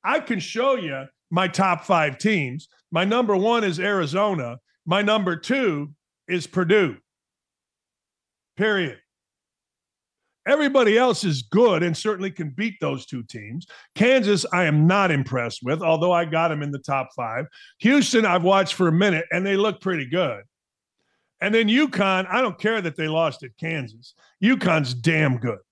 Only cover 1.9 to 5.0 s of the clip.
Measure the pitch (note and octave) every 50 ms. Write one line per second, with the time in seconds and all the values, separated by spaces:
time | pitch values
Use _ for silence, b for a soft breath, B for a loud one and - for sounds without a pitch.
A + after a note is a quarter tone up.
1.9 | G3 E3+ D#3 D3 C3 - - G#3+ A3 F3+ C#3+ B2 B2 D#3+ - _ _ _ _ _
2.9 | F3 E3 F#3 G3 A3 B3 B3+ G#3 G3+ F#3 F#3+ A3+ A#3 A#3 G#3+ F#3+ E3 D#3+ F#3 G3+
3.9 | G#3 F#3+ E3+ C#3 C#3+ F#3+ G#3 G#3+ F#3+ D#3+ B2 A#2 A#2+ B2+ _ _ _ _ _ D#3+
4.9 | E3+ G3+